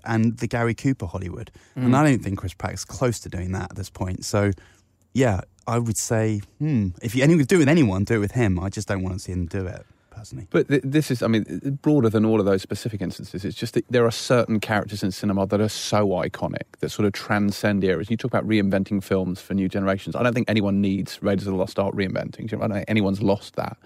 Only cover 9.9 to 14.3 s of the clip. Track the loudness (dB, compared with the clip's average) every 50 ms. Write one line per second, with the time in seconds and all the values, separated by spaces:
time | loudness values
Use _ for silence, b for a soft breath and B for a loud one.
9.9 | _ _ _ _ -20 -20 -18 -14 -14 -14 -8 -2 0 2 2 4 2 0 0 2
10.9 | 2 2 2 2 0 0 2 2 2 2 2 0 -4 -6 -4 -4 -4 -2 2 4
11.9 | 4 4 4 4 4 4 4 4 4 4 4 4 2 2 0 -4 -8 -6 -6 -6
12.9 | -6 -6 -6 -6 -8 -8 -12 -10 -10 -8 -6 -6 -6 -6 -6 -4 -2 -2 -2 0
13.9 | 2 4 4 4 2 0 0 2